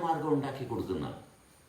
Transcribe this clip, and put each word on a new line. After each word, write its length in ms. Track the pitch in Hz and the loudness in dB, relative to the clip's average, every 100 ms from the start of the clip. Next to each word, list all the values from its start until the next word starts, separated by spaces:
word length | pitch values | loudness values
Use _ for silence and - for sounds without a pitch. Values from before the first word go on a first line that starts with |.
| 165 | 2
മാർഗം 280 | 151 151 139 | 2 4 2
ഉണ്ടാക്കി 300 | 135 - 123 | 2 -4 -4
കൊടുക്കുന്നതാണ്, 480 | 101 - 80 73 - - - - - | -2 -2 -2 -4 -8 -14 -20 -20 -20